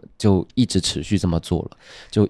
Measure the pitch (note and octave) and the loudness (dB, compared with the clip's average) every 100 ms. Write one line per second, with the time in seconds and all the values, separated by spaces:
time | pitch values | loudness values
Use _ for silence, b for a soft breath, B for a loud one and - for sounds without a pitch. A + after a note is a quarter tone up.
0 | - - G#2+ F#2+ - - A#2+ F#2+ - - | -14 -2 2 2 0 -2 0 0 -2 -6
1 | D#2 G2 F#2 E2 - E2+ - - B B | -2 -2 0 -2 -2 -6 -6 -16 B B
2 | B A2 | B 0